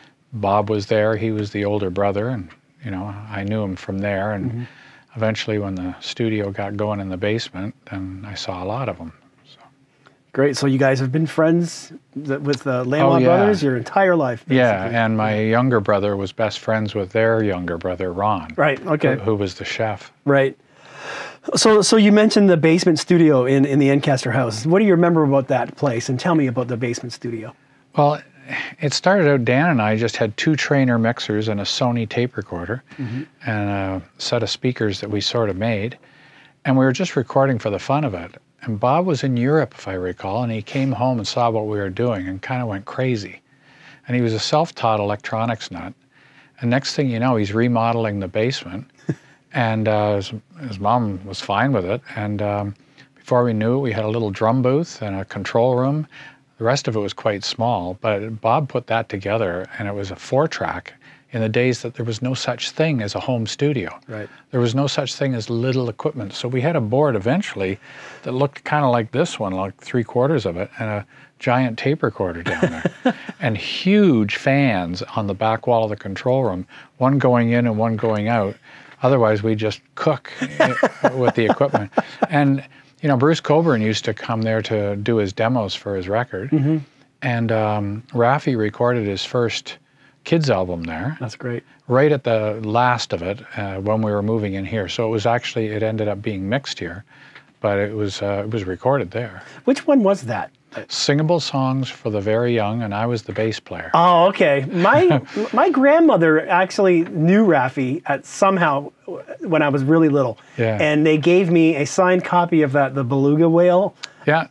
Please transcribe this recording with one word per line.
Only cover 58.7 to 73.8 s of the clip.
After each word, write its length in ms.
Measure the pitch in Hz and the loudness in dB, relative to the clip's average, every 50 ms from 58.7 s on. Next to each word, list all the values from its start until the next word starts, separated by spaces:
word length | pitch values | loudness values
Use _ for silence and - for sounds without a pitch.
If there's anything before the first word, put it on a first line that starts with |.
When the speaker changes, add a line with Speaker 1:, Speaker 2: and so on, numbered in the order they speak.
| - 123 - - | -4 -6 -4 -2
Speaker 1:
that 200 | 113 113 113 - | -2 -2 -2 -4
together, 580 | 107 95 92 98 107 113 107 90 85 90 92 - - - | -8 -6 -4 -2 -2 0 0 -2 -2 -4 -8 -10 -10 -8
and 100 | 107 101 | -8 -6
it 60 | 101 | -6
was 160 | 101 95 95 | -8 -8 -10
a 60 | 87 | -12
four-track 760 | - - - 127 135 160 160 - - - 82 - 87 - - - _ - - - _ _ _ | -14 -6 -2 0 0 2 0 -2 -4 -6 -6 -6 -8 -12 -16 -20 _ -20 -20 -20 _ _ _
in 80 | - 113 | -4 -2
the 80 | 113 110 | -2 0
days 320 | 110 123 123 127 123 - | 2 2 2 2 0 -2
that 120 | - 117 - | -6 -10 -8
there 100 | - 117 | -8 -6
was 160 | 117 110 107 | -6 -6 -4
no 140 | 127 127 131 | -4 -4 -4
such 360 | - - 135 123 - - - | -4 -4 -4 -4 -4 -6 -6
thing 300 | - - 156 165 147 117 | -2 -2 0 0 0 -2
as 120 | 104 101 - | -2 -4 -6
a 60 | 98 | -6
home 260 | - - 127 117 113 | -4 -4 -2 -2 -4
studio. 520 | 107 - - 143 147 147 120 110 - - - _ - | -6 -4 -2 -2 0 0 -2 -4 -6 -10 -14 _ -14
Speaker 2:
Right. 200 | 113 107 104 - - - _ _ | -12 -12 -12 -14 -18 -20 _ _
Speaker 1:
There 100 | - 123 | 0 0
was 140 | 120 117 113 | 0 2 2
no 120 | 135 143 | 0 0
such 280 | 139 - - 139 127 - | 0 -2 -2 -4 -4 -4
thing 200 | - 143 135 127 | -4 -2 -2 -2
as 140 | 117 104 - | -4 -4 -4
little 400 | 117 113 120 131 127 131 123 117 | -4 -2 -2 0 0 0 -2 -4
equipment. 460 | 110 - - - - 120 104 98 - | -4 -4 -6 -6 -6 -6 -8 -10 -8
So 140 | - - 120 | -8 -6 -4
we 120 | 127 127 | -2 -2
had 160 | 120 165 165 | 0 0 0
a 40 | 147 | 0
board 360 | 110 104 123 135 151 143 117 | 0 0 2 2 2 2 0
eventually 640 | 101 95 120 156 190 - - - 101 95 92 98 - - - - - - - - - - | 0 0 0 0 0 -2 -4 -6 -4 -4 -4 -4 -6 -10 -18 -20 -20 -20 -20 -20 -14 -10
that 80 | 120 | -6
looked 320 | 127 127 143 135 - - - | -2 -2 -2 -2 -4 -8 -6
kinda 240 | - 151 151 143 127 | -2 0 0 2 2
like 220 | 120 120 110 110 | 2 0 0 -2
this 260 | - 131 175 - - - | -2 -2 -2 -2 -4 -6
one, 120 | 110 95 | -6 -4
like 240 | 92 92 98 101 - _ | -4 -4 -4 -6 -8 _
three 240 | - - - 123 113 | -10 -4 -2 -2 -2
quarters 400 | - - 127 127 143 160 139 - | 0 0 0 2 2 2 0 -2
of 100 | 92 82 90 | -2 -4 -4
it, 120 | 101 - - - | -6 -8 -8 -8
and 100 | 113 107 | -6 -4
a 160 | 104 104 101 - _ - - _ _ _ | -4 -6 -8 -10 _ -20 -20 _ _ _
giant 400 | - 131 120 127 131 123 113 - | -2 0 2 2 2 0 -2 -2
tape 240 | - 131 - - | -2 -2 -2 0
recorder 400 | - 117 - - 98 90 82 85 | -2 -2 -2 -2 -4 -4 -4 -6
down 180 | 85 - - - 185 151 - - - 180 - - - | -6 -6 -2 -2 -2 -2 -2 -4 -6 -6 -6 -4 -2
there. 100 | 262 - - - | -2 -2 -4 -8
Speaker 2:
<laughs> 140 | - - - | -18 -10 -6
Speaker 1:
And 160 | - 120 107 | -4 -4 -4
huge 800 | 104 - - - - | -4 -6 -8 -8 -2